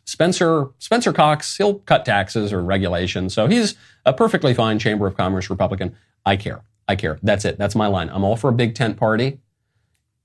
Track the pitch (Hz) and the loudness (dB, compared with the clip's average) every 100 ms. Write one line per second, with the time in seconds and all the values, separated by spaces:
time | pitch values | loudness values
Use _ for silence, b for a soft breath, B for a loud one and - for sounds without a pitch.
0 | - - 165 180 170 160 135 _ - - | -16 -2 0 2 2 2 -2 _ -2 0
1 | 196 175 151 151 - - 202 202 - 143 | 2 4 2 2 -4 0 0 0 0 0
2 | - 101 95 113 104 98 87 95 92 87 | 2 0 0 -2 -2 -2 0 0 0 0
3 | 90 98 92 - 113 240 208 b b b | -2 -4 -4 0 2 2 0 b b b
4 | - 127 226 185 143 120 110 107 107 107 | 0 2 2 2 2 2 2 0 0 0
5 | 98 - 92 95 92 92 95 95 92 b | -2 0 -2 -2 -4 -2 -2 -2 -6 b
6 | b b 98 98 - 62 _ _ - 95 | b b -2 -2 -2 -12 _ _ -4 -2
7 | 82 76 104 101 101 - 101 110 104 95 | -2 -2 0 2 0 -2 -2 0 0 0
8 | 80 95 98 113 139 120 117 107 117 104 | -2 -2 0 0 0 0 -2 0 -4 0
9 | 113 110 131 143 _ _ _ _ _ _ | 0 0 -2 -6 _ _ _ _ _ _
10 | _ _ | _ _